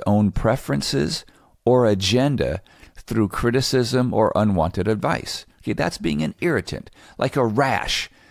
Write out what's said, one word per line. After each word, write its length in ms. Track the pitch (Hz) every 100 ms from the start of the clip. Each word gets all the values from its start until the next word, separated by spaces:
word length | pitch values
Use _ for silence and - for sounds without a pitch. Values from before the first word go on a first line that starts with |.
| -
own 260 | 104 104
preferences 920 | - 113 123 - 143 - 139 147 156 - _ _ _
or 220 | - 127 117
agenda 760 | 98 95 120 143 131 - 80 - _ - -
through 320 | - 113 101
criticism 840 | - 120 127 131 131 117 127 123
or 200 | 98 110 -
unwanted 520 | 107 95 80 - 98
advice. 560 | 110 143 170 - - - _
Okay, 100 | -
that's 260 | 170 170 -
being 240 | 208 -
an 140 | - -
irritant. 480 | 175 127 - - - - - -
Like 200 | 135 143
a 80 | 120
rash, 640 | 107 135 107 - - - _ _